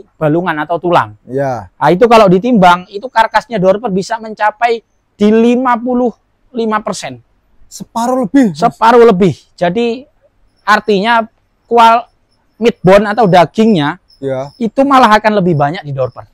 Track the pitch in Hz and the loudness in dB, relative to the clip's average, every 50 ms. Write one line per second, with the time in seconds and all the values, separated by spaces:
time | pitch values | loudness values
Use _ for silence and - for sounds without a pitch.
0 | 190 _ _ - 165 151 147 165 180 185 160 151 151 151 170 170 - 175 175 156 | -10 _ _ -6 -4 -2 -2 -2 -2 -4 -4 -6 -6 -6 -6 -6 -2 0 0 0
1 | 123 104 107 - _ - 123 135 139 135 127 113 98 - _ _ 143 147 170 185 | 0 -2 -6 -18 _ -10 -8 -6 -6 -6 -6 -8 -10 -14 _ _ 0 0 2 2
2 | 247 226 233 226 220 196 175 190 185 240 254 220 185 180 175 180 180 - 202 202 | 2 4 4 4 4 4 2 2 0 0 2 2 4 4 2 2 -2 -8 -14 -14
3 | 214 254 - 226 226 220 - 214 - - 240 214 175 185 190 208 240 233 185 185 | -14 -4 -2 -2 -2 0 0 -4 -4 -4 -4 -2 0 0 0 0 -2 -4 -4 -6
4 | 185 - 226 233 220 226 214 - 208 214 208 _ 240 240 233 233 - _ _ _ | -6 -6 -8 -10 -10 -12 -10 -6 -4 -4 -4 _ -4 -4 -4 -4 -8 _ _ _
5 | _ _ _ - 208 208 214 226 226 240 247 240 262 262 240 226 233 254 247 247 | _ _ _ -2 0 2 4 4 2 2 2 0 0 -2 -2 -2 -4 -4 -4 -2
6 | 254 240 - _ _ _ _ _ _ _ - 247 233 220 220 214 208 214 196 - | -2 -4 -4 _ _ _ _ _ _ _ -10 -8 -6 -4 -4 -4 -6 -6 -8 -8
7 | - 147 131 120 117 _ _ _ _ _ _ _ - _ - - 190 - - 226 | -10 -14 -14 -16 _ _ _ _ _ _ _ _ -20 _ -20 -20 -20 -12 -8 -6
8 | 226 240 254 262 254 180 - 277 269 214 160 143 196 233 233 - 220 226 240 247 | -4 -4 -2 -4 -4 0 2 2 2 2 0 -2 -4 -4 -2 0 2 2 4 6
9 | 233 233 220 175 202 180 135 - _ _ _ - 175 175 175 226 240 233 226 254 | 6 4 4 2 2 0 0 -4 _ _ _ -6 -4 -4 -2 -2 -4 -4 -6 -8
10 | 269 - _ _ _ _ _ _ _ _ _ _ _ - 208 208 - - 214 190 | -12 -18 _ _ _ _ _ _ _ _ _ _ _ -2 0 0 0 0 -2 0
11 | 185 226 240 233 220 226 _ _ _ _ _ _ _ _ 233 233 233 226 226 240 | 0 0 0 -2 -2 -4 _ _ _ _ _ _ _ _ 2 4 4 4 4 2
12 | 233 - _ _ _ _ _ _ _ _ _ - 214 240 - _ - 170 190 202 | -2 -6 _ _ _ _ _ _ _ _ _ -4 -2 -2 -2 _ 2 4 4 4
13 | 208 208 208 226 240 190 165 180 170 156 - - 220 226 220 170 143 143 165 180 | 2 0 0 0 0 2 4 2 2 2 0 0 0 2 2 0 0 -4 -6 -8
14 | _ _ _ _ - 135 131 127 135 143 - - 240 220 - - 269 277 285 262 | _ _ _ _ -10 -8 -8 -8 -8 -10 -10 -8 -8 -4 -2 -2 0 2 2 2
15 | 254 220 214 214 220 220 214 208 180 180 175 139 143 143 160 196 190 147 139 135 | 4 4 2 2 0 0 -2 0 0 0 0 0 -2 -2 -4 -8 -10 -10 -8 -6
16 | 131 123 - 120 107 107 | -6 -8 -8 -12 -20 _